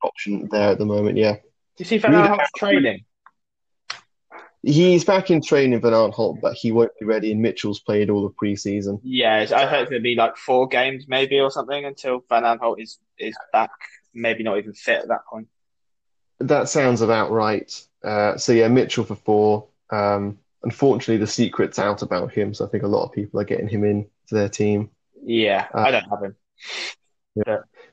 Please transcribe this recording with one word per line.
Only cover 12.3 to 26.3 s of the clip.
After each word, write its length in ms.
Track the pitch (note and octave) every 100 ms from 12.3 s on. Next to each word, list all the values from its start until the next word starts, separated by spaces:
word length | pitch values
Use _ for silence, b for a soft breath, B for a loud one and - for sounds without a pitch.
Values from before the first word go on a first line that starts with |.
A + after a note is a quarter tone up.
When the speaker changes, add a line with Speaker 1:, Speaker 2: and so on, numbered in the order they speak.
| A#2+
Speaker 2:
Aanholt 360 | A#2 A#2 A#2 G2
is, 200 | A2+ - _ -
is 180 | A2 - -
back, 200 | G#2+ A2+ - - - _
maybe 300 | A#2 A#2 A2+
not 160 | A2 G2+
even 140 | G#2
fit 260 | G2+ - A2+
at 60 | -
that 180 | - -
point. 200 | A2+ A2+ _ _ _ _ _ _ _ _ -
Speaker 1:
That 300 | C3 D3 C3+
sounds 320 | D#3 C3 A#2
about 300 | A2 A2+ F#2
right. 400 | A2+ G#2+ G#2+ - - - _
Uh, 340 | G#2 G#2+ G#2 -
so, 140 | -
yeah, 160 | A#2 A2+
Mitchell 360 | B2+ A2 -
for 120 | G#2+ G#2
four. 520 | - G#2 G#2+ G#2+ - _ -
Um, 480 | G#2+ G2+ G2+ G2+ G2+ _ _
unfortunately, 540 | A#2 - C#3 A#2 - A2+
the 80 | G#2+
secret's 520 | - G#2+ - G2 -
out 240 | G2+ G2+
about 280 | G#2 F2+ -
him, 220 | - G2+
so 100 | G#2 G#2
I 40 |
think 140 | G#2
a 40 | G2+
lot 160 | G#2 -
of 60 |
people 280 | - G2+ G#2+
are 40 | G#2
getting 220 | - G#2
him 160 | G#2
in 240 | G#2 G2+ G#2+ _ -
to 80 | G#2+
their 140 | G2+
team. 420 | - G#2 G#2 G#2 _ _ _
Speaker 2:
Yeah, 440 | - A2+ G#2 G2 -
Speaker 1:
Uh, 100 | - A2+
Speaker 2:
I 60 |
don't 180 | A#2+ F#2+
have 140 | G2+
him. 120 | G2+